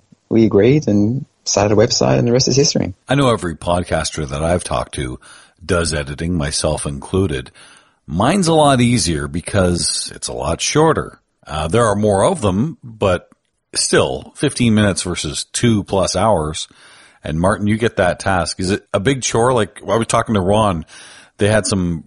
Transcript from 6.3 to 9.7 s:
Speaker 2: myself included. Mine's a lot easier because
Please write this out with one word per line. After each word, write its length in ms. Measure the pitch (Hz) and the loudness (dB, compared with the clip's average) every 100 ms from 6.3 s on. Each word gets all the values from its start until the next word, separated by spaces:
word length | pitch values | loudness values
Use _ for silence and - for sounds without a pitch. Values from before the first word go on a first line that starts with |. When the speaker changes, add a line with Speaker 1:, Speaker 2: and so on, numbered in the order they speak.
Speaker 2:
myself 520 | 87 73 - 78 76 76 | -2 -2 -2 -2 -2 -6
included. 640 | 69 - 95 95 67 64 - - - _ _ - | -10 -4 -2 0 -4 -10 -18 -20 -20 _ _ -6
Mine's 420 | 80 120 202 165 | -2 0 2 2
a 60 | |
lot 260 | 160 147 131 | 4 4 4
easier 480 | 120 120 87 76 71 | 2 2 0 -4 -4
because 840 | 82 - 101 90 | -8 -2 0 2